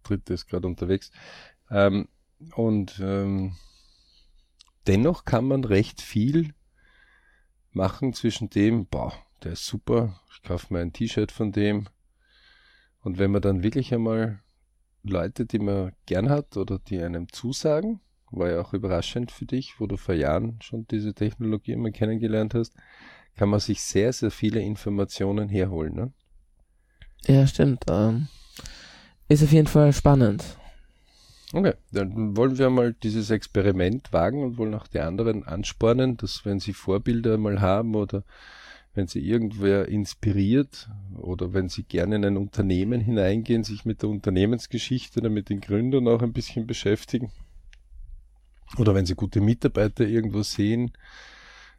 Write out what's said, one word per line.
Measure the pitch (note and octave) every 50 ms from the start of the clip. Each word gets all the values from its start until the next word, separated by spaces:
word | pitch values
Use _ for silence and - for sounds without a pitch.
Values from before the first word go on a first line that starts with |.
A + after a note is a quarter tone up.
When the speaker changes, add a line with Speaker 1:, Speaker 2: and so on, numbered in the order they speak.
| -
Speaker 1:
dritte | - G#2 F#2+ - - F2+
ist | F2 -
gerade | - - F#2 F2+
unterwegs. | F2+ F2 - F2+ F2 F#2+ G2+ - - _ - - - - - - - _ _ _ -
Ähm, | G#2+ G2+ G2+ G2+ G2 G2+ - - _ _ _ _ _ _ D#3+ E3 -
und, | A#2+ A#2 A2+ G#2+ G#2 F#2+ - - G2 F#2+
ähm, | F#2+ G2 G2 G2 G2 G2 F#2+ F#2+ F#2+ F2+ - - - _ _ _ _ _ _ _ _ _ _ _ _ _ _ _ _ _ _ _ _ _ _ -
dennoch | - F#2+ G2+ B2 E3 F3+ - -
kann | - B2+ A2+ B2+
man | C3+ C#3 C3+ B2+
recht | G#2+ G2 G2 A2+ - - -
viel | - - - G#2+ A2 C3 D3 E3 D#3+ D3+ - _ _ _ _ _ _ _ _ _ _ _ _ _ _ _ _ _ _ _ _ _ _ _ -
machen | F#2+ F#2+ F#2 - - C3+ C3 A2+
zwischen | - - A#2 - - A2+ G2+
dem, | - G#2 G2+ A2 A#2 A2+ F#2
„Boah, | - - C#2 - - - - - _ _ _ -
der | E2+
ist | E2+ - -
super, | - - G#2 - - A#2 A#2 A#2 G#2+ F2+ - _ _ -
ich | -
kauf | - - F2+ E2+ - -
mir | F#2+ E2+
ein | E2+ F2 -
T-Shirt | - A#2 A2 - A2 G#2+ - -
von | - A2+ G#2
dem.“ | F#2+ G#2 G#2 G#2 G#2 G#2 G2+ - _ _ _ _ _ _ _ _ _ _ _ _ _ _ _ _ _ _ _ _ _ _
Und | - G2+ F2+
wenn | F#2 G2 G2
man | G2+ G2+
dann | F#2+ G2+ F#2+ F#2
wirklich | F2+ G#2+ - C#3 B2+ - B2
einmal | A#2 A2+ A2+ A2 A2+ A2+ A2+ G#2 G2 _ _ _ _ _ _ _ _ _ _ _ _ -
Leute, | G2 F#2+ F2 E2+ G2+ - - A#2
die | - - G#2
man | G#2 G2+ G2+ G2 F#2+ F#2 - _ _
gern | - F2+ F#2 G#2+ C3+
hat | C#3+ D3 D3 - -
oder | G2+ F#2+ - G2 F#2
die | - - G2 F2
einem | E2+ F2 F2 E2+ F2 -
zusagen, | - - - A#2+ C3+ - - D#3 D3 D#3 G3 A3 A3+ F#3+ _ _ _ _ _ _
war | - F#2 F2 F2
ja | E2+ E2+
auch | F2+ -
überraschend | - F#2+ G2+ F#2 F2+ E2+ - - - A#2+ A#2+ - -
für | - -
dich, | - B2+ C3 C3 - -
wo | - G#2+
du | G2 G2+
vor | F#2+ - - F2+
Jahren | D#2 C#2+ C#2+ D#2 F#2 A2 A#2 A2+ A2
schon | - - A2+ A2+ A2
diese | - A#2 G#2+ G#2 G#2+ G2+
Technologie | - G#2 G#2 - - A#2 A2 G#2+ G2+ - - A2+
immer | A#2 A#2 A2
kennengelernt | G2+ - A2 A2 A2+ A2 A#2 A2 G#2+ A2 G#2+ G#2+ A#2+
hast, | A#2 A2+ - _ - - _ - - - - - - _ _ _
kann | - G#2 G2+
man | G#2 G2+
sich | - - G2 -
sehr, | - - - G2 G#2 B2 B2+
sehr | - A#2+ G#2
viele | - - A2 G#2+ G#2 A2+
Informationen | F#2+ G#2 G#2+ - - G#2 G2+ G2 G2 F#2+ - - G2 G2 G2+ G#2+ G#2+ G2+
herholen, | G2+ G2 F#2 F#2+ F2+ D#2+ D#2 D#2 D#2
ne? | - A2+ C3 - _ _ _ - - _ _ _ _ _ _ _ _ _ _ _ - - - - - -
Speaker 2:
Ja, | - C3+ C3+ C3+
stimmt. | C3 - - D3 C#3 B2+ A#2+ - -
Ähm, | E2 G2+ G#2+ A2+ A2+ B2+ D#3 C#3 - - - - - - - - - - - - - - - - _ _ -
ist | - D3 D3 D#3
auf | C#3+
jeden | D#3+ D#3+ D3+
Fall | - - D3+ D3 C#3+
spannend. | C#3 - - D3+ C#3+ C3+ B2 G#2 G2+ - - - - - - - - - - _ _ _ _ _ _ _ _ - - - - -
Speaker 1:
Okay, | - E3 G3 E3 - - _ _
dann | - G2+ G2 F#2+ G#2 A2 A2 G#2+ G2
wollen | A2 B2 C3+ C3 C3
wir | C3+ B2+
mal | B2+ B2 A#2+ A#2+ A#2
dieses | - - G#2+ G#2+ A2+ G#2 G2+
Experiment | A2+ G2+ - - - G#2+ F#2 G2+ F#2 F#2 F2+ F2+ A2+ C#3 - - -
wagen | E2 E2+ G#2 B2+ D3 C#3
und | B2 A#2 A#2
wollen | A2 G#2+ G#2+
auch | G2+ -
die | - - E2+
anderen | D2 E2 F2+ G2+ A2+ A#2 G#2+ G2+ -
anspornen, | - D#2 F#2+ - - - - A2+ A2+ A#2+ B2+ C3 B2+ A#2+
dass | - - - - - -
wenn | G#2 G2+ F#2+
sie | - G#2+ F#2
Vorbilder | - - - F#2+ G#2 - B2 A#2 A#2 A2+ A2+ A2 G#2+
mal | G#2+ G#2 G2+ G2
haben | G2+ F#2 F#2+ G#2+ A#2 A2+ G#2+
oder | G#2+ G2+ - - G2+ - - - - - - - - - - - - _ _ -
wenn | G2+ F#2+
sie | E2+ - F2+ D2
irgendwer | F#2 A2+ A#2+ A2+ G2+ A2 G2+ G2+ G2 G2 G2 F#2
inspiriert | - G#2+ G#2 G2+ - - - - G#2 F#2+ G2+ G2 G2+ A#2+ C#3 C#3 - - - - A2+ G#2+ G2+ G2 G2 F2+
oder | E2 - F2 F#2 F2+ F#2 F2+ F#2+
wenn | F#2+ F#2
sie | F2+ - -
gerne | G2 - - E2+ E2 G2+ G#2+
in | G#2 G2+
ein | G2+ G2+
Unternehmen | G2 G2+ G2+ - - G2 F#2+ F2+ F2+ F#2+ A2 A#2+ B2
hineingehen, | G#2 A#2 A#2 G#2 F#2+ F#2 G2+ A2+ A2+ - A#2+ A2+ G#2+
sich | G#2+ G#2 G2+ -
mit | A2+ G#2 - -
der | G#2+
Unternehmensgeschichte | G#2 G2 - G#2 F#2 F#2 G2 A2 A#2+ A2+ - - - A2+ - - C3 B2+ - - - A#2+
oder | A#2 A2+
mit | G#2+ G#2 G2+ -
den | G#2 G2
Gründern | - - G2 G#2+ A#2+ C3 C3+ C3+ B2
auch | A#2 A#2 A2+
ein | A#2+ A#2 A#2
bisschen | A#2+ A#2+ - - B2 A2
beschäftigen | A#2 A2+ - - G#2 G#2 - - - - B2 - G#2+ - - - - - - - - - - - - - - - - - - - - _ _ _ _ _ - - - -
oder | - A2 G#2+ F#2+
wenn | G2 F#2
sie | F2 F2+
gute | - G#2 G2+ - A2
Mitarbeiter | G2+ G#2+ A#2+ - - C3+ - G#2 G#2 G#2+ - - A#2+
irgendwo | G2+ A2+ A#2 A2 G#2 F#2 G#2 G2+
sehen | - - - G2+ G#2+ A2+ A#2 B2 A#2 - _ - - - - - - - - - - - - - - -